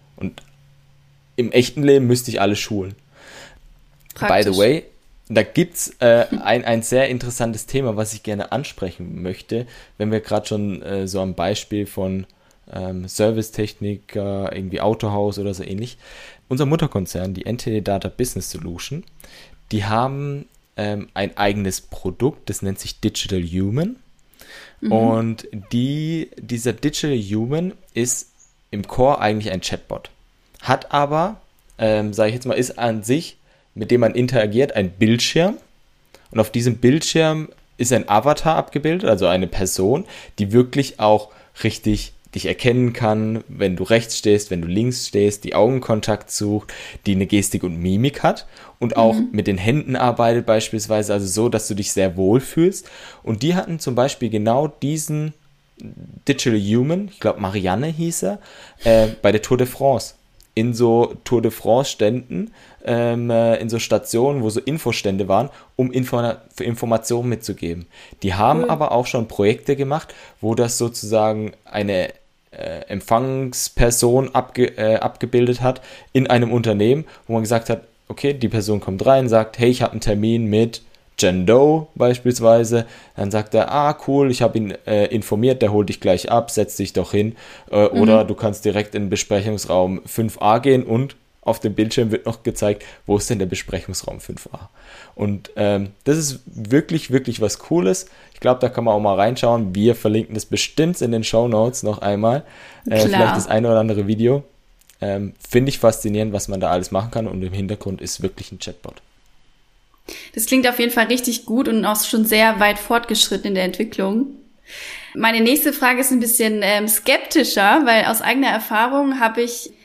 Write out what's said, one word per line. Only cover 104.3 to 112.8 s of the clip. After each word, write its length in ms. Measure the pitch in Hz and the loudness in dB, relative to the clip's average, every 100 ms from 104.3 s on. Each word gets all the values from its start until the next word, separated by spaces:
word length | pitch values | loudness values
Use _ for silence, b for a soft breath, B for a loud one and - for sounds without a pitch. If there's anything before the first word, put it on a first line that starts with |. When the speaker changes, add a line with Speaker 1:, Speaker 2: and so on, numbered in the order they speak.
| 143 - _ _ _ _ _ | 2 -4 _ _ _ _ _
Speaker 1:
Ähm, 320 | 101 98 98 - - | -6 -4 -6 -12 0
finde 220 | 120 135 | 2 2
ich 100 | - | 2
faszinierend, 520 | 113 - 110 104 110 | 2 2 -2 -2 -2
was 140 | 101 - | -4 -6
man 140 | 95 | -4
da 100 | 90 | 0
alles 220 | 90 92 | 0 0
machen 180 | 95 117 | -4 -2
kann 160 | 117 107 | -6 -4
und 160 | 92 | -6
im 100 | 92 | -6
Hintergrund 480 | 98 98 104 98 95 | -4 -6 -6 -8 -8
ist 220 | - - | -8 -6
wirklich 300 | 92 - - | -6 -8 -16
ein 80 | - | -14
Chatbot. 420 | - - - - _ _ _ _ _ _ _ _ _ _ - B B | -14 -14 -18 -20 _ _ _ _ _ _ _ _ _ _ -18 B B
Speaker 2:
Das 120 | - - | -8 2
klingt 200 | 262 247 | 2 2
auf 120 | 240 | 0
jeden 120 | 240 | 0
Fall 160 | 240 220 | 0 2
richtig 380 | 247 247 226 | 0 -2 -6
gut 240 | - 226 226 | -2 -2 2
und 160 | 220 | 0
auch 180 | 196 214 | 0 -2
schon 220 | - 226 | 0 0
sehr 360 | 220 214 220 202 | 2 4 4 4
weit 180 | 208 | 2
fortgeschritten 720 | 208 | 2